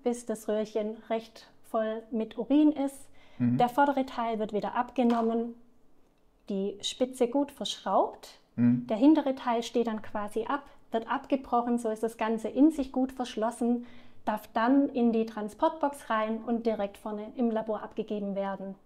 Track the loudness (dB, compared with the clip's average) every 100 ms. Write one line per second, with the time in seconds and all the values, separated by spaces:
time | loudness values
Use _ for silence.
0 | -4 -4 -4 -8 -2 -2 -2 -2 -4 -6
1 | -6 -6 -6 -20 -20 -20 -6 -2 -2 -4
2 | -6 -4 -4 -6 2 6 6 4 -2 -6
3 | -18 -20 -16 -2 2 4 2 4 2 2
4 | -2 -2 -4 -2 -2 -2 -4 -2 -4 2
5 | 2 4 2 0 -4 -8 -20 -20 -20 -20
6 | _ _ _ _ -6 -4 -2 -4 -6 -2
7 | -4 0 0 2 0 -4 -8 -6 0 2
8 | 2 -2 -18 -20 _ 2 4 4 0 4
9 | 6 6 4 -2 -2 -2 0 0 0 -2
10 | -6 -6 -6 -4 -4 -4 -6 -20 -4 -4
11 | -2 -4 0 -2 0 0 0 0 -2 -2
12 | -4 -2 -2 -2 -2 6 6 6 -2 -2
13 | -2 -2 -8 -2 -2 0 0 0 -4 -16
14 | -18 -10 -4 -4 -2 0 4 4 4 4
15 | 2 4 0 -4 -8 0 0 2 -2 -2
16 | -4 -2 -2 -4 -2 -2 0 0 -2 -6
17 | -10 -8 -8 -2 0 0 -2 -4 -6 -8
18 | -6 -4 -4 -4 -4 -4 -8 -12